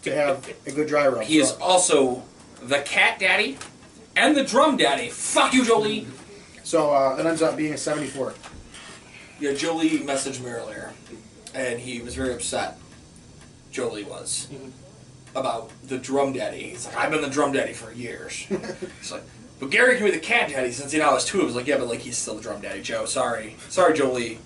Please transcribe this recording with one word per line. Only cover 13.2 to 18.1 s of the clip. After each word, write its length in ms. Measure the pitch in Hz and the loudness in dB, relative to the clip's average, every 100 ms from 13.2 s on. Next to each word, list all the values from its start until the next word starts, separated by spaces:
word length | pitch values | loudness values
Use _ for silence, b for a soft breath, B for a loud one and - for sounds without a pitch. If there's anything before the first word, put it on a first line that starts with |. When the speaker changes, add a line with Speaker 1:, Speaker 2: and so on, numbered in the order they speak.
| - - - - - | -20 -20 -20 -20 -12
Speaker 2:
Jolie 320 | - 123 107 | -4 -4 -4
was. 420 | 101 82 - - - | -10 -12 -8 -8 -8
Speaker 3:
Mm-hmm. 160 | 139 - - - - - - - | -14 -14 -18 -20 -20 -20 -20 -10
Speaker 2:
About 360 | 151 131 - - - - | -6 -4 -4 -8 -18 -8
the 80 | 131 | -8
drum 360 | - 135 135 | -2 2 2
daddy. 360 | 123 104 92 - | 0 -4 -6 -10
He's 140 | - | -12
like, 120 | - - | -10 -4
"I've 140 | - | 0
been 120 | 151 | 0
the 80 | 143 | -2
drum 220 | 135 143 | 0 2
daddy 200 | 135 117 | 2 0
for 180 | 120 113 | -6 -14
years." 540 | 113 120 | -12 -10